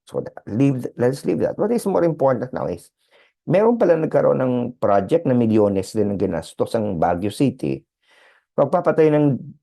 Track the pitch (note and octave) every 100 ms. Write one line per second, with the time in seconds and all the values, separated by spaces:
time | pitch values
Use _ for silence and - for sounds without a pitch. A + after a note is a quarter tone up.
0 | - B1+ - - - G#2 C#3 C3 B2 -
1 | B2 C#3+ E3 E3 - - G#3 A3+ G3 F#3
2 | E3+ D#3 C3+ A#2+ B2+ - E2+ F2 - _
3 | _ _ _ _ - F3+ A3+ A#3 G3 E3
4 | D#3 C#3+ D3 C#3+ C3 B2 A#2+ - G#2 G2+
5 | F#2+ D3 C3 B2 A2+ G#2+ G2+ F#2+ F#2 A2
6 | G#2 F#2+ G2 E2 - - - A2+ G#2 E2+
7 | E2+ F2 G#2+ - C3+ - D2 C2+ - _
8 | _ _ _ _ _ - C#3 F3+ E3+ D#3+
9 | D#3 D3+ D3 B2+ - -